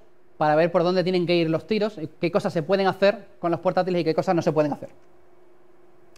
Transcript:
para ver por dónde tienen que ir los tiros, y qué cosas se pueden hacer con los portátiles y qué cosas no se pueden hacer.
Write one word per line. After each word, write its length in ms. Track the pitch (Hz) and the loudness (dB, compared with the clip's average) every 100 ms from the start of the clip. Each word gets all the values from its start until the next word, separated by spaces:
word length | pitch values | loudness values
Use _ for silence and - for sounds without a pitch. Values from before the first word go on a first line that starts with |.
| - - - - | -20 -20 -20 -2
para 180 | 151 151 | 2 4
ver 160 | 170 | 2
por 100 | 180 | 2
dónde 220 | 175 185 | 2 0
tienen 240 | 175 180 170 | 0 0 0
que 80 | 175 | 0
ir 120 | 160 | 0
los 200 | 160 - | -2 -2
tiros, 320 | 214 214 156 | -4 -2 -6
y 100 | 156 - | -12 -6
qué 120 | 170 | -2
cosas 220 | 185 190 | 0 -2
se 100 | 165 | -4
pueden 240 | 151 196 190 | 0 0 0
hacer 400 | - 202 202 - - | 2 2 2 -8 -6
con 120 | 170 | -4
los 80 | 165 | -2
portátiles 420 | 185 185 185 175 | 0 0 0 0
y 20 | |
qué 120 | 160 165 | 0 0
cosas 180 | 190 | 0
no 80 | 170 | 0
se 100 | 165 | 2
pueden 220 | 151 147 | 0 0
hacer. 160 | - - - - - - - - - - - - - - | -4 -12 -18 -20 -20 -20 -20 -20 -20 -20 -20 -20 -20 -20